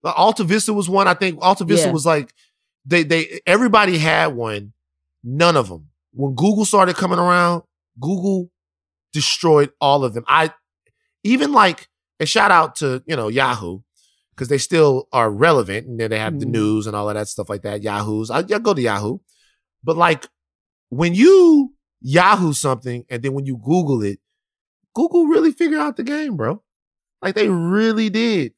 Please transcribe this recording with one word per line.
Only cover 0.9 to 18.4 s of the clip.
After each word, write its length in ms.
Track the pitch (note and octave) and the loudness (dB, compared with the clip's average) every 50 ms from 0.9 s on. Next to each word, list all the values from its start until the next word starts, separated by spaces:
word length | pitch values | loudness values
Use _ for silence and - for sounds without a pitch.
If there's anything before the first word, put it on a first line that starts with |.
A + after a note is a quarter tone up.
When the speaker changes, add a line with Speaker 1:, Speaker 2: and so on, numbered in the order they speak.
| F#3+ G3 G3 | 0 2 2
Speaker 1:
I 60 | F#3 F3+ | 2 0
think 240 | - G3 F#3 E3 D3 | 0 -2 -4 -4 0
Alta 220 | - F#3 F#3+ - F#3+ | 2 2 2 2 0
Vista 240 | E3 E3+ E3+ D#3 | 0 2 2 2
Speaker 2:
Yeah. 60 | - E3+ | 0 -2
Speaker 1:
was 120 | D#3 C3+ | 0 2
like, 280 | E3 D#3+ D3 C3 _ _ _ _ _ _ _ _ _ _ _ _ | 2 0 0 -2 _ _ _ _ _ _ _ _ _ _ _ _
they, 180 | C3 E3+ F3 D#3+ | 0 0 0 2
they, 360 | C#3+ E3 E3 D#3 - - - _ | 2 0 -2 -2 -6 -10 -8 _
everybody 500 | - F3+ G#3+ B3+ A#3 G3+ A3 G#3 F#3 F3+ | 0 2 2 4 4 4 4 4 2 0
had 300 | D#3+ D3+ D#3+ D#3 D#3+ D#3+ D#3 C3+ | 0 0 0 2 2 0 0 -2
one. 380 | A#2+ A#2 A2 G#2+ G2+ G2+ G#2 _ _ _ _ _ _ _ _ _ _ - | -6 -6 -6 -6 -8 -10 -14 _ _ _ _ _ _ _ _ _ _ -12
None 320 | A#2+ C3 D3 E3+ F3 E3 | -10 -2 2 2 4 4
of 160 | C#3+ A#2 F#2 | 2 0 -2
'em. 160 | F2 D#2+ D2 _ _ _ _ _ | -10 -18 -20 _ _ _ _ _
When 240 | _ - C#3 C#3 C3 | _ -6 -6 -6 -2
Google 300 | A#2+ D#3+ G3+ G#3+ G#3 G#3+ | 0 0 2 2 0 0
started 300 | - - G3+ F#3+ F3+ F3 | 2 2 2 2 2 0
coming 200 | - F#3+ F3+ F3+ F3 | -4 -4 -2 -2 0
around, 440 | F3 F3+ F3 F3+ F3 E3+ F3 E3+ - _ _ _ _ _ _ A#2+ | 0 2 2 2 2 0 0 -4 -8 _ _ _ _ _ _ -10
Google 520 | B2+ D#3 G3 F#3 F3 G3+ G3 F#3 F3 F3 _ _ _ _ _ _ _ _ _ _ _ _ - | -6 -6 -6 -4 -2 -2 -2 -4 -6 _ _ _ _ _ _ _ _ _ _ _ _ _ -6
destroyed 580 | D3+ C#3 - - - - E3 D#3 D3 D3 C#3+ _ _ | -4 -4 -4 -4 -2 2 4 4 4 4 2 _ _
all 240 | D3 C#3 C#3+ C#3+ C3+ | 0 2 2 2 0
of 100 | B2 G#2 | -4 -6
them. 100 | A#2+ A#2 | -8 -2
I, 240 | - C#3+ D#3+ D#3+ D#3 - _ _ _ _ _ _ _ _ _ _ _ _ _ - | 0 2 2 2 0 -4 _ _ _ _ _ _ _ _ _ _ _ _ _ -2
even, 300 | G3+ B3 C4 D4 C#4+ C#4+ | 0 0 0 0 2 4
like, 340 | A#3+ G#3 F#3 E3 - - _ _ _ _ _ _ _ | 4 4 4 2 -4 -14 _ _ _ _ _ _ _
and 80 | D#3 | -6
shout 240 | D3 - A3 G#3+ G3 | -2 0 0 2 4
out 240 | F#3 E3+ D#3+ D#3 - | 4 2 2 0 -4
to, 240 | - D#3 C3+ B2+ C3 _ | -6 -4 -4 -4 -6 _
you 80 | - D#3+ | -8 -6
know, 120 | C3 A2 G#2+ | -4 -4 -2
Yahoo, 500 | A2+ C3 C3+ B2+ B2 G#2+ G2 E2+ F#2 G2+ _ _ _ _ _ _ _ _ _ _ _ | -2 0 0 0 -2 -6 -8 -12 -12 -14 _ _ _ _ _ _ _ _ _ _ _
'cause 120 | - C3 A#2+ | -12 -4 -4
they 80 | C#3+ | -2
still 500 | C3+ - - - E3 D#3 C#3+ C3 C3 - _ - | -4 -2 0 2 4 4 4 4 0 -4 _ 0
are 180 | B2+ A#2 A2 | 0 0 0
relevant, 560 | G2+ G2+ C#3+ E3+ D#3 C3 G#2 F#2 G2 A2 - | 0 2 2 4 4 2 0 -2 -6 -8 -8
and 120 | B2+ A#2+ A2+ | -10 -8 -6
then 100 | A2+ G#2+ | -4 -4
they 100 | G#2+ G#2+ | -4 -4
have 200 | G#2+ A2 D#3 C#3 | -4 -4 -6 -6
the 60 | A2 | -6
Speaker 2:
Mm. 60 | A2+ | -4
Speaker 1:
news 360 | A2+ A2+ G#2+ G#2+ G#2+ G#2+ G#2 | -2 0 0 0 0 -2 -4
and 80 | A2 G#2 | -6 -8
all 120 | G#2 G#2 G#2 | -6 -6 -6
of 60 | G#2 | -6
that 120 | G#2+ G#2+ - | -6 -8 -8
stuff 200 | - - G2 - | -8 -10 -8 -8
like 120 | G#2 G2+ | -8 -8
that. 200 | - G#2 G#2+ G#2+ G2+ | -8 -10 -10 -8 -8
Yahoo's, 460 | G#2+ G2+ G#2 G#2 G#2+ G#2+ G#2+ A2 A2 | -6 -6 -4 -4 -4 -6 -6 -6 -4
I, 100 | A#2+ | -4
I 40 | C#3+ | -4